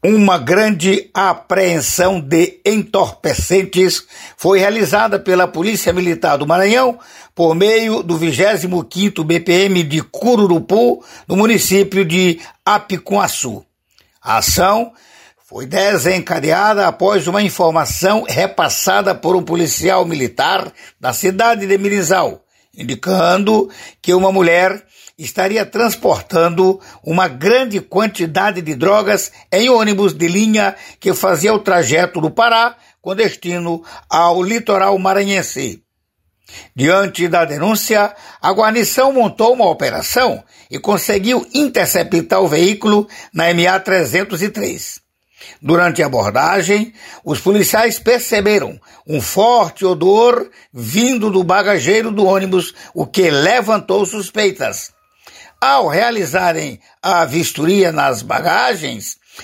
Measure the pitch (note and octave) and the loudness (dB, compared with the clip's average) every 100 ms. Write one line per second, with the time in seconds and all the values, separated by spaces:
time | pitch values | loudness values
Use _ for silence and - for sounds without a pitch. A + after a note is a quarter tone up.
0 | F#3 G#3+ G3 F3 B2 F3+ G#3+ F#3+ F3+ G#3 | 4 4 4 2 2 2 2 0 0 0
1 | - - G3 E3 - - F#3 E3 C3 - | -2 -2 0 0 -2 0 0 0 -2 0
2 | F3+ F#3+ C#3 E3 F3 - - G#3+ - - | 0 0 0 2 2 0 -2 -2 -2 -2
3 | A#2+ - D#3+ B2+ - F#3+ F#3 F3+ F#3 - | -2 -4 -4 -4 0 0 0 0 0 0
4 | - - - - E3 G3 G3 A3 F#3 G3+ | -10 -20 -20 -4 2 2 2 0 0 0
5 | A3 G3+ - F3+ F3+ D#3+ F#3+ A3 - F3 | 0 -2 0 0 0 0 -4 -2 -2 -2
6 | F3+ E3 E3 D3 D3 F3 G3 A#3 C4 A#3+ | -2 -2 0 0 0 2 2 2 0 -2
7 | - - - - E3+ E3 G3+ A3+ A3+ G#3+ | -14 -20 -20 0 0 2 2 2 0 -4
8 | F3 E3 E3 B2+ G3 G3+ F3+ F3+ C3+ F3 | -4 -2 -2 0 0 0 -2 -4 -6 -4
9 | G3+ G3 D#3 E3+ E3+ F3 G3 F#3 D#3+ D#3 | -4 -2 -2 -2 0 0 2 0 0 -4
10 | - - A3 A#3+ G3+ E3+ - G3+ A#3+ - | -6 -4 0 2 4 2 2 2 2 0
11 | - - - F3+ A3 G#3+ - F#3+ G3 F#3+ | -8 -20 -4 0 2 2 2 2 2 0
12 | F3 F3 F#3 E3 - _ - G#3 G#3 F3+ | 0 0 0 0 -8 _ -2 -2 -2 -10
13 | - G3 G3 - B2+ G2+ - _ _ _ | -2 -2 -2 -4 -8 -10 -16 _ _ _
14 | _ _ - A2 - - F#3 G#3+ A#3 _ | _ _ -2 -2 0 2 2 2 -2 _
15 | _ - - _ _ - B2+ F3+ G3 G3 | _ -20 -20 _ _ -16 -6 -2 0 0
16 | C3+ F#3 - E3 C#3+ E3+ G#3 G#3 F#3+ - | 0 -2 -2 -4 0 2 2 2 0 0
17 | F#3+ G#3 D#3 G3 G3+ - E3+ D#3+ C#3+ - | 0 0 0 -2 -2 2 2 2 -2 0
18 | F#3 G#3+ A#3 - F#3+ F#3+ D#3+ - - G3 | 0 0 -2 -2 -2 0 -2 0 0 0
19 | G3 F#3 - F#3 E3 E3+ D#3+ - E3 F#3+ | 0 -2 0 -2 0 -2 -2 -2 0 0
20 | E3+ D#3+ B2 - C#3+ F#3+ E3 - - _ | 0 -2 -6 -2 -2 -2 -6 -14 -20 _
21 | B2+ B2 F#3 F#3+ A#3 A3+ G3 G3 G3+ G3+ | -6 -2 -4 0 0 0 0 0 0 -2
22 | D#3+ F#3 C#3+ - _ _ _ - A#2+ C3+ | 0 0 0 -4 _ _ _ -14 -10 -8
23 | F#3 F#3+ E3+ F#3 G3+ G#3+ G3+ - - _ | -2 2 2 2 2 2 0 -8 -20 _
24 | - F#3 F#3+ F#3+ F3 E3+ F#3 G3+ _ _ | 0 2 2 2 4 4 2 -2 _ _
25 | - _ D3+ - F#3+ G#3+ G3+ - A#3 A3 | -20 _ -12 -4 -2 -2 -4 -2 -2 0
26 | A3+ D3 - E3 E3+ E3+ F#3+ F#3+ - - | -2 -2 -2 0 0 2 2 2 -6 -16
27 | - E3+ F#3 B2+ E3+ B3 C4 G3+ - F#3 | -4 0 0 0 2 2 0 -6 -4 -2
28 | G#3+ - E3 D#3 G3+ F3+ D#3 C#3 E3 G#3 | -2 -4 -4 0 -2 -2 -8 -2 2 2
29 | G3+ G3+ - - _ F#3 A#3+ A#3+ G#3+ G3+ | 2 -2 -4 -14 _ 0 4 4 2 2
30 | G3 D3+ E3+ F3+ A3 G#3+ G3+ - - - | 0 0 -2 2 2 2 0 -4 -20 -6
31 | - F#3 F#3+ E3 G3 A3 - F3+ C3 D#3 | -4 0 0 0 0 0 2 0 2 0
32 | F3+ F3 D#3 - A#3 A3+ A#3 A#3 _ _ | 0 -2 -4 0 2 2 0 -4 _ _
33 | - F#3+ A3 - F3 F3 E3+ E3 - - | -10 -2 -2 -2 -8 -6 -6 -8 -10 -20
34 | _ D#3 E3+ E3+ F#3 A#3 A#3 G3 F#3+ G3 | _ 2 2 2 0 -2 0 0 2 0
35 | F#3+ G3 G3+ G3 - - C3+ - _ _ | 0 0 0 -2 -4 -6 -8 -10 _ _
36 | _ _ _ _ _ - - - C#3 F#3+ | _ _ _ _ _ -20 -20 -2 2 2
37 | G3 F#3+ F3 F3 D#3+ C#3+ F3 G#3+ - G#3+ | 0 -2 0 0 0 -2 -2 -2 0 0
38 | G3+ - - - D#3 F#3+ A3 A3+ G#3 - | 0 -4 -20 -4 -2 2 2 2 -2 2
39 | C4+ C4+ A3 - A3 B3+ G3+ D#3 C3 - | 2 2 0 2 2 4 2 0 -4 -4
40 | - - B3 A2 - _ _ C3+ - G3 | -4 0 0 -2 -10 _ _ -10 -2 -2
41 | - G3+ G3 B3+ F4+ C4+ C#4+ A#3+ F3+ F#3 | 0 -2 0 -2 -2 -2 -2 0 -2 -2
42 | - E3+ E3 F#3+ F#3 D3+ F3+ G#3 G#3+ G#3 | 0 -2 0 0 0 2 0 0 2 0
43 | G#3 - - D#3+ E3+ F3 E3+ F#3+ F#3 F#3+ | 0 -10 -12 -2 0 2 2 0 0 -2
44 | C#3+ D3+ G3 E3 G3+ G#3 G3 - - - | 0 -2 -4 -6 -6 -6 -8 -8 -14 -18
45 | _ _ _ _ - - C#3 E3+ F3 D#3+ | _ _ _ _ -20 -12 0 2 2 0
46 | D3 B2+ G#2 A2 D#3 G3 E3+ G#3 A3+ - | -2 0 0 0 0 0 2 0 0 -10
47 | - - - D3 - G#3 F#3+ A3 A3+ - | -20 -16 -8 -4 0 2 2 2 0 0
48 | - B3 A#3+ G#3+ G3+ G#3 B2 - _ - | 0 0 0 -2 2 0 -2 -12 _ -20
49 | - D3+ G#2+ F3+ A3 A#3+ F3 - F#3 F3 | -8 -6 -4 2 4 4 2 0 -2 2
50 | F3 G#3 A#3+ A#3+ - - _ B2+ A2+ E3 | 2 4 4 2 -4 -14 _ -12 -4 0
51 | A#3+ B3+ G#3+ F#3+ F3 F#3+ G3+ G3 B2+ G#3+ | 0 0 0 0 2 0 2 0 2 0
52 | A3 G3+ F#3+ F#3+ F#3+ F#3 E3 - - E3+ | 0 0 2 2 0 -2 -4 -14 -16 -10
53 | D3+ - F3+ C#3+ D#3 B3 G#3+ G#3+ - F#3+ | -6 0 2 2 2 2 0 -2 0 -2
54 | G3 G#3+ G3 G#3+ G#3 F#3 B2 C3+ - _ | -2 -6 -8 -2 -2 -2 -8 -8 -16 _
55 | _ _ - - - _ B3+ C#4 F#3 D#3 | _ _ -20 -20 -20 _ 0 2 2 0
56 | A#3 A3+ E3 E3+ F3+ D#3+ D3+ A2+ _ _ | 0 -2 -4 -2 -2 -2 -6 -12 _ _
57 | D#3 F3 E3 D3+ E3 - D#3 G3+ F3+ D#3 | -2 0 0 -2 -4 -2 0 2 2 2
58 | C#3 A#2+ A#2+ - E3 F3+ B3+ G3+ D3+ - | -2 -2 -4 -2 0 0 0 -2 -6 -10
59 | - - _ - | -12 -16 _ -20